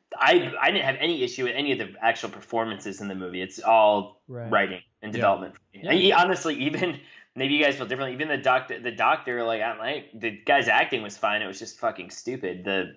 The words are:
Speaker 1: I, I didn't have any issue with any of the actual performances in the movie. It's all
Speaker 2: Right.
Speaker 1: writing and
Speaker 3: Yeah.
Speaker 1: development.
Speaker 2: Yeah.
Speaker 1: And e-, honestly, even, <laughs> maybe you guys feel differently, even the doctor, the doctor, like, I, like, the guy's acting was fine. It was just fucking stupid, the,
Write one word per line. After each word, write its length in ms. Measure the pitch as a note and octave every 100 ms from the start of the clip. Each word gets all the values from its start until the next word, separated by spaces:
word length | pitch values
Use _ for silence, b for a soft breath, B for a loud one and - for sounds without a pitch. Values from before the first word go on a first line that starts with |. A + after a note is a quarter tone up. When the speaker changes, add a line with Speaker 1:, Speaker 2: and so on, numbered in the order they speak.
| _ -
Speaker 1:
I, 360 | C#3+ F3 C3 -
I 120 | C#3
didn't 140 | G3 C3+
have 100 | C3
any 240 | D#3+ D#3+
issue 200 | B2 - B2
with 80 | A#2+
any 180 | D3
of 60 | A#2+
the 140 | G2 G2
actual 280 | A2+ - G#2+
performances 720 | G2+ - A2+ A2+ G2+ G#2 F#2
in 60 | G2+
the 80 | F#2+
movie. 260 | F2+ F#2
It's 180 | F#2+ -
all 600 | A2 A2+ G#2+ G#2 G2 - -
Speaker 2:
Right. 220 | B2 A#2
Speaker 1:
writing 300 | G#2+ F#2+ F#2 - _
and 100 | G#2+
Speaker 3:
Yeah. 40 | A2+
Speaker 1:
development. 380 | G#2 F#2 F#2 - _
Speaker 2:
Yeah. 180 | G2+ F3
Speaker 1:
And 80 | F3+
e-, 120 | F#3+
honestly, 420 | E3 F3+ F3 D#3+ B2+ C#3
even, 340 | D3+ F3+ C#3 B B
<laughs> 180 | B B2
maybe 200 | C3+ D3
you 80 |
guys 120 | D3 C#3
feel 100 | A2+
differently, 260 | C3 C3+
even 140 | B2+ D#3
the 80 | C3+
doctor, 420 | C3+ C3 - A2
the 120 | A#2
doctor, 520 | G#2+ A#2 B2+ B2+ A#2+
like, 180 | A2+ A2+
I, 160 | A2+ G#2+
like, 280 | A#2 C#3+ - A2+
the 120 | A2+ G2+ -
guy's 220 | C#3 A#2
acting 340 | A2 D#3+ B2
was 160 | G#2 -
fine. 240 | G#2+ G#2+
It 60 | G2+
was 120 | G2
just 200 | A2+ -
fucking 300 | - - F2
stupid, 520 | - - B2+ F#2 F2+
the, 320 | F#2+ F#2+ F2+